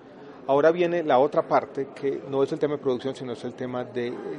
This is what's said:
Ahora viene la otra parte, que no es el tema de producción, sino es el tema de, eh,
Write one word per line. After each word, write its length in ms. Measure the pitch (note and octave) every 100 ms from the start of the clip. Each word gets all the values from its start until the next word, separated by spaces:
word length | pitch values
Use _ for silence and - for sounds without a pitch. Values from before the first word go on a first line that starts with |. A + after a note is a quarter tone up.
| - - - - -
Ahora 240 | C#3 D#3
viene 320 | F3 E3+ F3
la 160 | D#3 B2+
otra 220 | D3 E3 D3+
parte, 400 | D3 - C#3 C3+
que 260 | - C#3 C#3 -
no 140 | C#3
es 100 | C3+
el 60 | D#3
tema 160 | D3+
de 80 | D3
producción, 320 | C3+ B2+ C3+
sino 180 | B2+ B2+
es 100 | A2+
el 120 | B2
tema 300 | - B2+ B2
de, 240 | B2 A#2+ A#2+
eh, 60 | - -